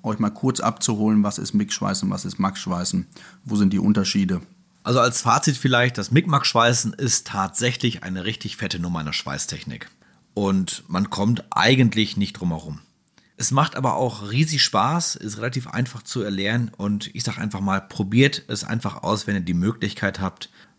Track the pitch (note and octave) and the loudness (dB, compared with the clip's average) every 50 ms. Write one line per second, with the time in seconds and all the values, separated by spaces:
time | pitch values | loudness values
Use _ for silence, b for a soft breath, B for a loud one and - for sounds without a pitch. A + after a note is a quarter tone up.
0 | - A2 G#2+ G#2 A2 G#2 G#2 - - C3 B2 - - A2+ A2+ - - - A2 G#2 | -6 -4 -2 0 -2 -2 -2 -2 0 0 0 0 0 -2 -2 -2 -2 -2 0 2
1 | G#2+ G#2+ G#2+ G#2 G2+ G#2 - - - - - G#2 G#2 G2 - - G2+ G2 F#2+ - | 2 4 4 4 4 2 0 -4 -4 -2 0 0 0 0 -2 -4 -2 -2 -2 -2
2 | G2 F#2+ G2 F#2+ - F#2+ F#2+ - F#2+ F#2+ F#2+ - - F#2 F2+ F2 F#2 - - F#2 | -2 -2 -2 -4 -6 -6 -4 -2 -2 -2 -2 -4 -4 -4 -2 -2 -2 -2 -2 -2
3 | F2+ - B B B B B B B B2 A2 G#2 G2+ F#2 G2+ F#2+ E2+ G#2+ G#2 G#2 | -4 -4 B B B B B B B -2 0 2 2 4 2 2 2 2 4 2
4 | F#2+ - - G2+ F#2+ F2+ F#2 E2+ - - _ _ _ _ _ _ - - B2 C3 | 2 0 2 0 0 0 0 -4 -6 -10 _ _ _ _ _ _ -4 0 2 4
5 | A#2 B2+ B2 - - A#2+ A#2 C#3 - D3+ C3+ - - C3 B2 A#2+ B2 B2 B2 A2 | 4 4 4 4 4 4 4 4 4 2 2 2 2 2 4 4 4 2 0 -2
6 | G2 - A#2+ D3 F#3+ F3+ D3 C3+ - - - A#2 A#2 A#2+ B2 A#2+ - A2 - - | -2 2 4 4 4 4 2 2 2 2 4 4 4 6 4 4 2 0 -2 -2
7 | C#3 A#2 - - - - - G2+ F#2+ F#2+ - - A#2+ B2 B2 - - A#2+ - - | 0 0 0 0 0 -2 -4 -2 -2 -2 0 0 0 0 0 0 -2 -2 -2 -4
8 | - F#2 F#2 F#2+ F2 G#2+ A2+ - - G#2 - - G#2 F#2 - F2 E2+ F2 E2+ D#2+ | -8 -8 -6 -6 -4 -6 -6 -6 -8 -10 -8 -6 -6 -6 -4 -4 -4 -4 -4 -4
9 | D2+ D2 C#2+ - - - C#2 C#2 - - - - - - - - - - _ _ | -4 -4 -6 -6 -6 -6 -4 -4 -4 -4 -4 -8 -8 -12 -12 -12 -14 -18 _ _
10 | b b b b b b - G#2 G2+ G2 G2 F#2+ F#2 - - - - - E2 F#2 | b b b b b b -4 0 2 2 2 2 2 0 -2 -6 -6 -4 -2 -2
11 | G2+ - - - G2+ A2+ A#2+ G#2+ - - - - - A#2 C3+ C3 B2+ A2 - A2 | -2 -2 -2 0 0 2 0 0 -2 -4 0 2 4 6 6 6 6 4 4 2
12 | G#2+ G2+ - G2+ G2+ - - - F2+ F2 D#2+ D#2 - D#2+ D2+ - - _ _ _ | -2 0 0 -2 -4 -4 -4 -4 -4 -4 -4 -4 -8 -10 -14 -14 -16 _ _ _
13 | _ _ b b b b b b - - C3 C#3 D3+ D#3+ - - C3+ B2+ C#2 E2 | _ _ b b b b b b -2 0 2 2 2 0 0 -2 -2 0 0 0
14 | C3 A#2+ A2 G#2 G2+ G2+ A2 C#3 D#3+ D#3 D#3 C3 - - - G2+ G#2+ C3 D#3+ F3 | -2 -2 -4 -6 -8 -2 0 0 2 2 2 0 0 2 2 2 2 2 2 0
15 | E3+ - - - - G#2+ G#2 G#2+ A2+ B2+ B2 C3 B2 - - A#2 B2+ B2 - A2 | 0 -2 -4 -4 -6 -8 -6 -4 -4 -4 -4 -4 -6 -4 -4 -2 -2 -2 -4 -8
16 | - - - B2+ G2+ G#2 G2 F#2+ G2 G#2 A2+ B2 B2 A2 - - G2+ G#2 G#2 G#2 | -6 -4 -2 -2 -2 -2 -2 -2 0 0 0 0 0 -2 -4 -4 -2 -2 -2 -2
17 | - - - A#2+ - - F#2+ - A2 G#2 G#2 F#2+ G2+ G2 G2 G2 - - - - | -4 -6 -6 -6 -6 -4 -4 -4 -4 -4 -2 -2 0 0 0 0 -2 -6 -6 -6
18 | G2+ F#2+ A2 B2 C3+ C#3+ - - - - A2+ G2+ - - A2+ A#2 - G2+ - - | -2 2 4 4 4 4 2 -2 -8 -6 -4 -4 -4 -4 -4 -4 -4 -6 -6 -4
19 | - F#2 G#2+ G#2 - - G2+ F#2+ F2 F2 E2+ E2+ F2+ A2 A2+ - G#2 G2+ - - | -2 -2 -2 -2 -2 -2 -2 -2 0 0 0 0 2 0 0 0 -4 -4 -4 -2
20 | G#2+ G2 - - F#2+ F2+ - - - - b b b b b | -4 -4 -2 -2 -6 -6 -6 -8 -18 -20 b b b b b